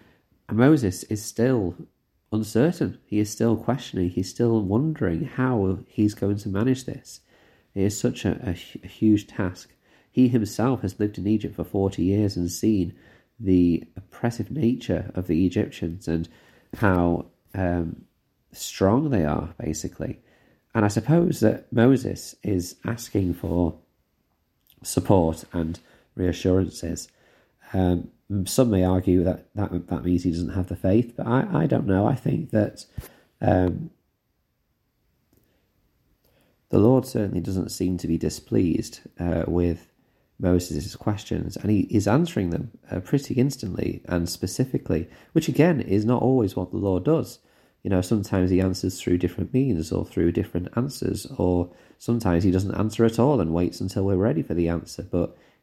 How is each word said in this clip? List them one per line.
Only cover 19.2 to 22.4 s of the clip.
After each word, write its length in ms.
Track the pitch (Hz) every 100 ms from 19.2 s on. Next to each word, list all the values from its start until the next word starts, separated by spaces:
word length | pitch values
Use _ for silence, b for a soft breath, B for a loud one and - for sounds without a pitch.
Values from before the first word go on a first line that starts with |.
are, 300 | 76 73 85 -
basically. 600 | 80 78 - - 82 - b b b b b
And 100 | 113
I 40 | 104
suppose 520 | 104 - 165 175 139
that 320 | 110 - -
Moses 640 | 117 120 135 101 92 - -